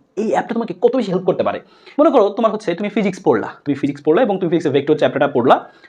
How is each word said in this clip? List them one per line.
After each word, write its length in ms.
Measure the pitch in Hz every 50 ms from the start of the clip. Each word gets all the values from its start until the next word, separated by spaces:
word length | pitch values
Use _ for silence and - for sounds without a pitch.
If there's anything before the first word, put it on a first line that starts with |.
| _ _ -
এই 160 | - 220 214
অ্যাপটা 220 | - 180 190 - 233
তোমাকে 200 | 226 233 220 - -
কত 140 | - 240 -
বেশি 160 | 262 220 190
হেল্প 140 | 175 185 185
করতে 180 | - - - 107
পারে। 160 | 101 101 - - _ _ _ _ - - -
মনে 100 | 294 330
করো 200 | 269 277 202 202
তোমার 220 | 208 - 233 220
হচ্ছে, 240 | 196 208 - - 170
তুমি 140 | 175 208 208
ফিজিক্স 300 | 208 233 202 202 185 - -
পড়লা, 240 | 160 127 104 - - - - -
তুমি 100 | - 139
ফিজিক্স 260 | 135 - 135 143 - -
পড়লা 160 | 156 156 180
এবং 160 | 262 208 202 185
তুমি 100 | 190 165
ফিজিক্সের 220 | 160 165 165 156
ভেক্টর 240 | 139 143 143 151 151
চ্যাপ্টারটা 320 | - 151 131 - 139 147 143
পড়লা, 420 | 139 131 117 135 214 311 - - _ _ _